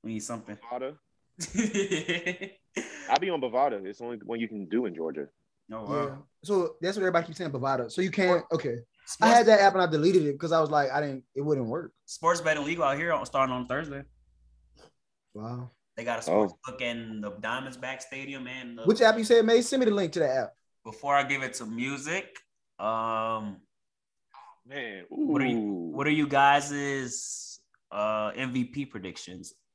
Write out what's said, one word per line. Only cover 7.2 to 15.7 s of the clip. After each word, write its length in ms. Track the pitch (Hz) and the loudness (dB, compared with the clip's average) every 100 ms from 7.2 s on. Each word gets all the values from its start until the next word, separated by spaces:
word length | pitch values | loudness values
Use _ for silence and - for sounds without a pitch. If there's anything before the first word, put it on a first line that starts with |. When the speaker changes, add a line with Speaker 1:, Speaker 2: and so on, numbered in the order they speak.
| 170 | -2
Speaker 3:
keeps 120 | 156 | -8
saying, 140 | 170 | -6
Bovada. 400 | 139 135 131 117 | -4 -2 -2 -2
So 80 | - | -2
you 80 | 185 | -2
can't, 320 | 202 185 175 - | 2 4 4 2
okay. 280 | 160 143 120 - _ - | -4 -2 -6 -10 _ -16
Speaker 1:
Sports 260 | - 220 | 4 8
Speaker 3:
I 40 | 240 | 8
had 100 | 226 | 10
that 140 | 214 | 8
app 140 | 196 | 8
and 80 | 185 | 6
I 40 | 175 | 2
deleted 360 | 156 165 185 147 | 4 6 6 4
it 60 | |
because 180 | 139 170 | -2 0
I 100 | 165 | 2
was 100 | 151 | 4
like, 200 | 151 135 | 2 2
I 100 | 139 | 0
didn't, 220 | 147 135 _ 135 | -2 -6 _ -6
it 60 | |
wouldn't 260 | 147 139 113 | 0 0 0
work. 240 | 151 - _ - | -6 -8 _ -18
Speaker 1:
Sports 340 | - 165 170 | 0 2 2
betting 240 | 160 151 | 2 0
legal 180 | 143 170 | 0 2
out 140 | 147 143 | 2 2
here 160 | 170 | 0
on, 120 | 151 | -2
starting 300 | - 139 131 | 0 0 0
on 120 | 127 123 | 0 -4
Thursday. 340 | 131 156 139 139 _ _ _ _ _ _ _ - _ _ _ _ | -4 -4 -12 -14 _ _ _ _ _ _ _ -20 _ _ _ _
Speaker 3:
Wow. 360 | 104 110 123 123 | -14 -10 -10 -12